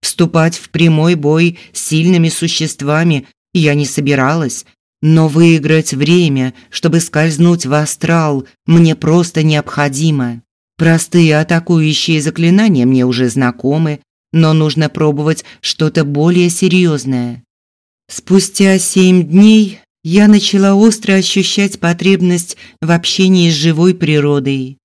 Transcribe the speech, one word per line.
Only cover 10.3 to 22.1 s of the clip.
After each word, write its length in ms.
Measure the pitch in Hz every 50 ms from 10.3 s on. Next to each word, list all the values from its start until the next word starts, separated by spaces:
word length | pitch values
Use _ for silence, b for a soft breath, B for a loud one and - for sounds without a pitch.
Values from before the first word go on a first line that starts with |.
| 117 117 - _ _ _ _ _ _ _
Простые 600 | 160 165 165 165 165 - - 175 170 160 151 151
атакующие 840 | 160 165 170 165 170 - 175 165 156 156 156 156 - - 165 156
заклинания 640 | 143 156 156 - 165 170 175 196 214 226 185 139 120
мне 200 | 127 131 131 123
уже 240 | 127 127 117 127 123
знакомы, 720 | 113 131 131 123 120 - - 131 143 156 165 156 147 147 _ _ _ _ _ _
но 220 | - 160 165 156 156
нужно 360 | 156 156 156 139 160 160 147
пробовать 560 | - - 156 151 147 139 151 151 160 160 B B B B
что-то 420 | B - - _ 156 156 147 165 160
более 460 | 143 143 143 151 170 180 175 180 175
серьёзное. 960 | 170 - - 185 185 185 180 170 156 143 123 135 131 123 123 120 120 120 _ _ _ _ _ _ _ _ _ _ _ _ _ _
Спустя 680 | - - - - 180 196 180 - - - 196 196 190 190
семь 440 | 185 - - 190 185 185 185 185 170
дней 560 | 143 156 185 202 214 220 220 214 196 170 - _ _ _ _ _
я 240 | 160 165 202 208 208
начала 480 | 214 208 202 - - 196 196 196 196
остро 380 | 196 214 226 214 220 - - 196
ощущать 680 | 190 185 - - 196 190 - - - 202 196 196 -
потребность 800 | - 170 170 170 170 185